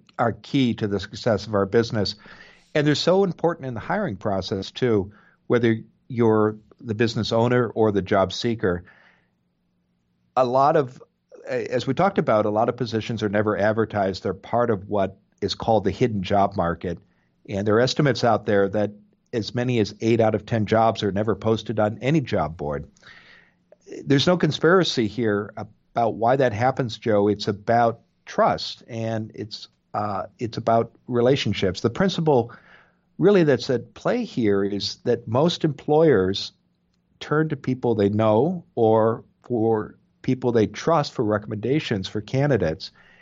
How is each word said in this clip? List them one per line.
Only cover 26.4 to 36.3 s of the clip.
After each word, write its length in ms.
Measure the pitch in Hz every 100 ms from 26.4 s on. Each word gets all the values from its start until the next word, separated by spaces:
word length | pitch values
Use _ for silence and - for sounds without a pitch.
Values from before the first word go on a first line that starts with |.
| 123
happens, 460 | 104 127 131 120 -
Joe. 300 | 120 104 104
It's 200 | 101 -
about 520 | 98 104 117 117 117 _ _ -
trust, 500 | - 214 - - - -
and 440 | 113 113 113 110
it's, 340 | - 110 - - _ _
uh, 300 | 107 104 95 - -
it's 200 | 110 -
about 340 | 113 113 117 _ -
relationships. 720 | 120 120 107 110 98 95 90
The 100 | 117
principle 640 | - 196 180 160 127 113 - _ - _ _ _ -
really 260 | 175 196
that's 240 | 151 120 -
at 240 | 120 110
play 300 | - 170 240
here 380 | 208 - 104 98
is 340 | 98 101 - -
that 220 | 120 117 113
most 380 | 123 170 -
employers 880 | 160 139 - 151 165 107 92